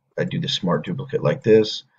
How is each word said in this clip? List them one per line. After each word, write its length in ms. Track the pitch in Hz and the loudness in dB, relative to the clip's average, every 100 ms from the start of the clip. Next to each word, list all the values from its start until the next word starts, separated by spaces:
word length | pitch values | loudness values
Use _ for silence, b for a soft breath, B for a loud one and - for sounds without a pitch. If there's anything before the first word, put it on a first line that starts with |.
| _ - | _ -6
I'd 120 | 90 | -4
do 120 | 87 | -4
the 80 | 85 | -4
smart 340 | - 87 78 | -4 -2 -2
duplicate 400 | 92 80 67 - | -4 -8 -6 -2
like 200 | 71 - | 0 0
this, 400 | 113 110 107 - - | 4 6 4 -4 -14